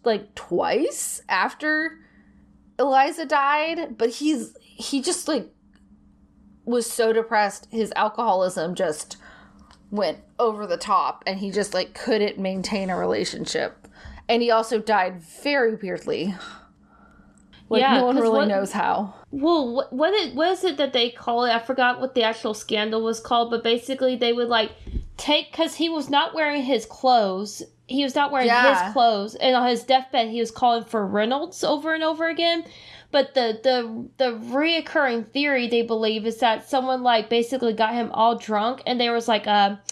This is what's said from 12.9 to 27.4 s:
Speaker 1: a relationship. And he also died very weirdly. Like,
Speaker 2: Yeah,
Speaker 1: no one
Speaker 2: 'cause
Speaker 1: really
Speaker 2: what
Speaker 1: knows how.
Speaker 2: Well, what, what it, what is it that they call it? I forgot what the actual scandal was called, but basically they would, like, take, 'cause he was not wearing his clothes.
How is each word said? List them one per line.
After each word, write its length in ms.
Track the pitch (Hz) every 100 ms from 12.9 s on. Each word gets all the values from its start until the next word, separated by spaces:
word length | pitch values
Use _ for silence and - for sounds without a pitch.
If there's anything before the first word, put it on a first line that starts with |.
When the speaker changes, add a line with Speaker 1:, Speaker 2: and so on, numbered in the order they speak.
Speaker 1:
a 60 | 180
relationship. 920 | 180 - 180 - - 160 - - - - - - -
And 140 | 233
he 80 | 233
also 280 | 226 226 226
died 440 | 214 208 180 180
very 520 | 165 - 285 285 226
weirdly. 600 | 220 185 175 - - 175 180 - - - _ _ _ - - - _ _ - -
Like, 100 | 240
Speaker 2:
Yeah, 180 | 269 262
Speaker 1:
no 80 | 247
one 80 |
Speaker 2:
'cause 80 | 254
Speaker 1:
really 160 | 226 220
Speaker 2:
what 80 | 285
Speaker 1:
knows 240 | 196 196
how. 420 | 208 - - 202 - -
Speaker 2:
Well, 440 | 285 311 339 247
what, 180 | 240 -
what 220 | 254 320
it, 200 | 415 330
what 160 | 254 339
is 120 | 370
it 120 | 370 285
that 140 | 269
they 180 | 254 233
call 340 | - - 240
it? 60 | 240
I 60 | 233
forgot 420 | 226 254 247 247
what 140 | 254
the 80 | 247
actual 320 | 226 226 226
scandal 480 | 214 - 214 214 220
was 180 | 226 226
called, 300 | - 240 233
but 120 | 233
basically 520 | 233 240 254 262 254 247
they 160 | 240
would, 160 | 240 240
like, 240 | 233 427 - - - - -
take, 360 | - 302 302
'cause 220 | - 330
he 140 | - 330
was 200 | 320 269
not 260 | 285 330
wearing 280 | 320 302 294
his 240 | 254 240 -
clothes. 760 | - 262 240 202 185